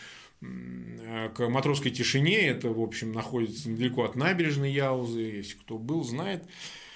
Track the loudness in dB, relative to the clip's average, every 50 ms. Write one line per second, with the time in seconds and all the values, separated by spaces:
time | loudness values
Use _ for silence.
0 | -16 -18 -18 -18 -20 -20 -20 -16 -14 -12 -10 -10 -10 -10 -10 -12 -12 -12 -12 -12
1 | -10 -6 -4 -4 -4 -4 -2 0 2 2 4 4 4 4 2 2 2 0 2 2
2 | 2 4 4 6 6 6 6 6 6 4 2 2 0 0 2 2 0 0 -2 -4
3 | -4 -4 -2 -4 -2 -2 0 0 0 0 -2 -4 -4 -4 0 2 2 2 2 2
4 | 0 0 2 2 2 2 4 4 2 2 2 2 2 2 2 2 2 2 2 2
5 | 0 0 -2 -2 -2 -2 -4 -6 -8 -8 -10 -12 -10 -8 -8 -6 -4 -2 -2 0
6 | 0 -2 -2 -2 -2 -2 -4 -4 -6 -12 -16 -14 -14 -14 -14 -16 -18 -18 -18